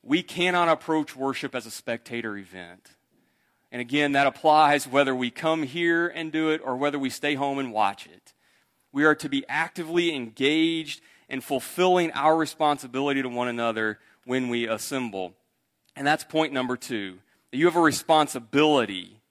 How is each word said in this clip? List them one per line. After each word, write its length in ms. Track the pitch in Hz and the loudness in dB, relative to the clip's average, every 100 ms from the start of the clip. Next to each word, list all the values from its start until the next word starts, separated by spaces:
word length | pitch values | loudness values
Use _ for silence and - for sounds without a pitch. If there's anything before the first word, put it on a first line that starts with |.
We 200 | 117 160 | 2 0
cannot 460 | 180 180 180 180 170 | 0 -2 2 2 4
approach 460 | 156 - 160 147 131 | 2 2 0 -2 -4
worship 380 | 135 131 135 | -4 -4 -6
as 120 | 127 113 | -8 -10
a 60 | |
spectator 640 | - - 117 - 120 113 101 | -12 -8 -8 -6 -8 -8 -10
event. 540 | 92 92 87 92 _ _ _ _ _ _ _ _ _ | -14 -18 -18 -20 _ _ _ _ _ _ _ _ _
And 80 | 123 | -10
again, 320 | 120 143 147 | -2 0 2
that 120 | 139 139 | 4 2
applies 640 | - 160 151 147 147 131 | 4 6 8 8 4 2
whether 260 | 135 135 | 2 2
we 160 | 127 123 | 0 -4
come 340 | - 160 160 | -2 -2 0
here 440 | 139 160 170 170 170 | -2 -2 0 2 0
and 240 | 165 160 | -4 -6
do 180 | 156 160 | -2 0
it 120 | 156 | -2
or 140 | 135 127 | -2 -2
whether 200 | 147 143 | -2 -2
we 120 | 131 | -6
stay 260 | - 147 139 | -4 -4 -2
home 240 | 139 139 | -2 -4
and 140 | 131 | -4
watch 340 | 107 98 101 78 | 0 0 -2 -18
it. 260 | 85 _ _ _ _ _ _ _ | -20 _ _ _ _ _ _ _
We 100 | 139 | 2
are 120 | 151 151 | 2 2
to 120 | 151 | -2
be 160 | 139 - | -4 -4
actively 680 | 147 160 - 160 175 170 147 | -4 -4 -6 -2 0 0 -2
engaged 840 | 117 113 135 156 165 165 147 - _ _ _ | -8 -2 0 2 0 -2 -8 -14 _ _ _
in 140 | 135 | -10
fulfilling 720 | - 135 - - 185 180 165 | -4 -6 -4 0 4 4 2
our 240 | 135 151 160 | 0 2 2
responsibility 840 | 151 - 151 143 131 131 143 135 | 0 0 0 0 -4 -4 -2 -2
to 60 | 127 | -2
one 220 | 120 123 | -4 -4
another 500 | 120 117 110 110 107 _ _ | -2 -2 0 -4 -4 _ _
when 240 | 123 131 123 | -4 -2 -2
we 200 | 120 117 | -4 -2
assemble. 680 | 110 - 135 120 95 90 _ _ _ _ _ _ - | -4 -4 -6 -6 -8 -10 _ _ _ _ _ _ -4
And 120 | 143 | -2
that's 160 | 156 | -2
point 300 | - 156 156 | -2 -2 0
number 240 | 135 127 123 | -2 -4 -6
two, 400 | - 117 98 92 _ _ _ | -6 -8 -8 -12 _ _ _
that 60 | 127 | 2
you 80 | 170 | 2
have 100 | 170 | 4
a 60 | |
responsibility 1400 | 160 - - 156 147 127 113 139 156 143 107 95 92 104 _ | 4 2 2 2 2 -4 -2 2 4 4 0 -6 -12 _ _